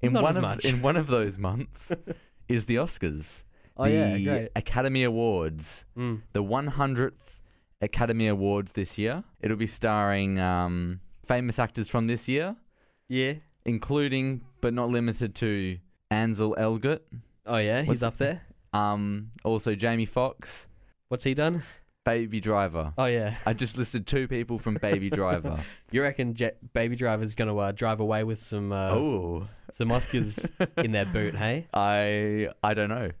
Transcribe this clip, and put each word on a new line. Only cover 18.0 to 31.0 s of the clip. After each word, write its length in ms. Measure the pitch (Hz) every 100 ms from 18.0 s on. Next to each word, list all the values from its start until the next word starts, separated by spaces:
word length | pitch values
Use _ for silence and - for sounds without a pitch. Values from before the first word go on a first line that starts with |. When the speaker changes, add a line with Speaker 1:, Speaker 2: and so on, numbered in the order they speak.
Speaker 2:
up 140 | 117 -
there. 240 | 139 170 - - _
Speaker 1:
Um, 580 | 104 104 104 101 101 107 -
also 320 | - 113 117 104
Jamie 300 | 117 117 110
Foxx. 600 | - 131 - - - - - - _ _
Speaker 2:
What's 140 | 127
he 120 | 135
done? 280 | 131 156 175 143 - - _
Speaker 1:
Baby 340 | - 117 113 107
Driver. 560 | 101 104 98 82 76 80
Speaker 2:
Oh, 100 | 131
yeah. 280 | 120 104 107
Speaker 1:
I 80 | -
just 240 | 113 123 127
listed 300 | 120 120 98
two 220 | 143 131
people 320 | 131 117 117
from 140 | 113 104
Baby 300 | 107 101 98
Driver. 480 | 95 92 90 78 78
Speaker 2:
<laughs> 60 | 73 - _
You 100 | 120
reckon 320 | 143 135 123
J-, 160 | 113 117 - -
Baby 220 | - 117 120
Driver's 380 | 123 110 110 107
gonna, 200 | 110 104
uh, 140 | 98
drive 260 | 98 117 110
away 220 | 110 110
with 140 | 110 110
some, 320 | - 107 101
uh, 180 | 98 95
Speaker 1:
Oh. 560 | 107 151 110 87 85 98 - -
Speaker 2:
some 160 | - 117
Oscars 580 | 117 - 123 107 104 - - 180 -
Speaker 1:
<laughs> 80 |
Speaker 2:
in 60 | 139
their 120 | 107